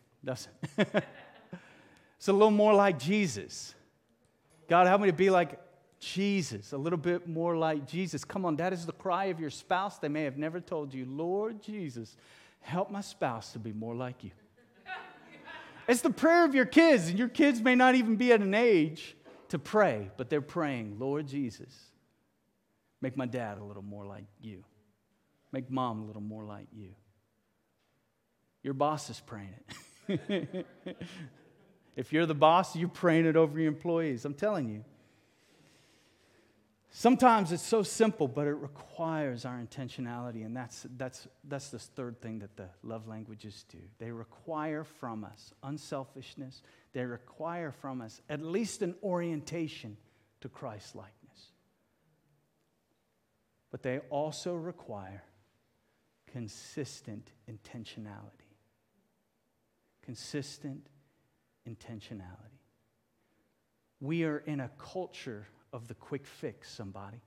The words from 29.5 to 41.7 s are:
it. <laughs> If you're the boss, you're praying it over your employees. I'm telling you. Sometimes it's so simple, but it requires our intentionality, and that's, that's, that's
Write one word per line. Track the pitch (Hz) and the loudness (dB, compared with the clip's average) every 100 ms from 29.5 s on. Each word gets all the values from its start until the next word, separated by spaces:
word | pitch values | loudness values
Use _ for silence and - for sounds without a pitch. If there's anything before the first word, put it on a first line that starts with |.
| 104 - - - _ - | -16 -18 -20 -20 _ -4
it. | 185 - 190 156 185 - | -4 -2 -4 -2 -8 -10
<laughs> | - 185 - 175 - 147 - - _ _ _ _ - | -14 -16 -14 -14 -14 -16 -18 -20 _ _ _ _ -10
If | 123 | 0
you're | 156 165 | 2 2
the | |
boss, | 147 156 175 180 165 | 6 8 8 4 -2
you're | 170 | -4
praying | - 175 160 165 | 2 4 6 6
it | |
over | 156 160 151 | 6 4 4
your | 160 | 0
employees. | 143 170 165 160 120 | 0 -2 0 0 -2
I'm | 143 | -6
telling | 143 208 190 117 | -2 -2 0 -4
you. | 107 113 - _ _ _ _ _ _ _ _ _ _ _ _ _ _ _ _ _ _ _ | -6 -12 -20 _ _ _ _ _ _ _ _ _ _ _ _ _ _ _ _ _ _ _
Sometimes | - 233 254 254 220 165 | 2 6 8 8 8 4
it's | 170 | -2
so | - 220 | 0 0
simple, | 196 - 220 214 139 | 0 4 2 4 0
but | 120 147 | 0 -2
it | |
requires | 147 143 - - - 165 156 143 120 | -4 -8 -14 -16 -6 -4 -2 -4 -6
our | 127 123 | -8 -10
intentionality, | 117 - 123 - 120 120 123 113 110 | -12 -10 -10 -8 -10 -8 -10 -10 -10
and | 123 | -10
that's, | 117 - - 127 | -12 -14 -18 -10
that's, | 131 - - _ 143 | -10 -12 -20 _ -12
that's | 139 - | -10 -10